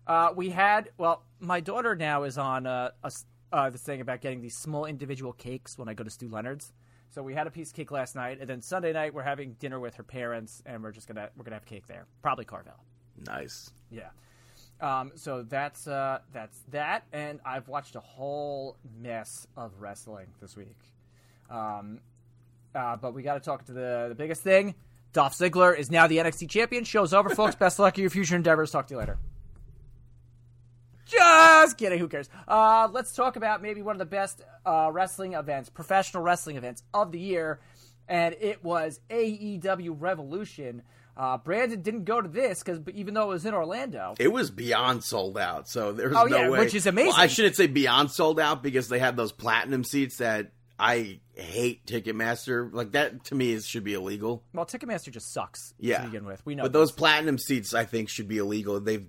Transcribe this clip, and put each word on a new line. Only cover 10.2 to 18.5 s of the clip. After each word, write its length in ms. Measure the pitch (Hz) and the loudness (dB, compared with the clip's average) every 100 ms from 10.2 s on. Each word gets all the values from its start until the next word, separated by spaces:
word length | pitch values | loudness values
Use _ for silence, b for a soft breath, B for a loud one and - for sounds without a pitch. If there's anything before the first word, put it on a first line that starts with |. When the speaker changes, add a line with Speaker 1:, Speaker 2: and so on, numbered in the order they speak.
| 120 117 113 - | -8 -8 -12 -18
Speaker 1:
and 180 | - 117 | -18 -14
we're 100 | 110 | -14
just 140 | 107 - | -16 -16
gonna, 220 | 107 104 - | -14 -14 -16
we're 80 | |
gonna 120 | 117 107 | -16 -16
have 100 | - | -16
cake 200 | 104 - | -20 -18
there. 200 | 92 92 _ | -20 -20 _
Probably 240 | 151 127 113 | -4 -4 -8
Carvel. 260 | 92 - - _ _ _ - - | -16 -18 -20 _ _ _ -20 -14
Speaker 2:
Nice. 440 | 60 67 - - _ _ | -12 -12 -16 -20 _ _
Speaker 1:
Yeah. 180 | 113 85 - b b b b b _ | -20 -20 -20 b b b b b _
Um, 320 | 147 135 135 160 | -6 -6 -6 -12
so 260 | - 131 | -10 -10
that's, 440 | 113 135 143 - - | -6 -6 -6 -8 -10
uh, 340 | 139 135 135 - | -6 -4 -6 -10
that's 260 | 127 110 - - | -16 -16 -18 -12
that, 340 | 147 151 214 - | -8 -4 -6 -8
and 260 | 147 147 147 | -12 -12 -12
I've 240 | 131 131 127 | -10 -10 -10
watched 280 | 143 139 120 | -10 -10 -16
a 40 | |
whole 800 | - - 139 143 147 | -20 -12 -8 -8 -8